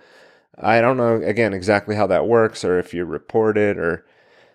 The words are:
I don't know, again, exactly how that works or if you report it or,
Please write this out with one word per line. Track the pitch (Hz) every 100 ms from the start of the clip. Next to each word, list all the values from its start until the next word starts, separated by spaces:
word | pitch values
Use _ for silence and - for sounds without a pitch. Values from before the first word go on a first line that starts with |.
| _ _ _ _ _ -
I | 101 117
don't | 120 131
know, | 117 113
again, | 82 104 110
exactly | 95 95 101 104
how | 107 98
that | 87 92
works | 117 110 -
or | 95 90
if | 90
you | 85
report | 85 76 - 117 110 104
it | 104 90
or, | 85 90 _ _ _ _ _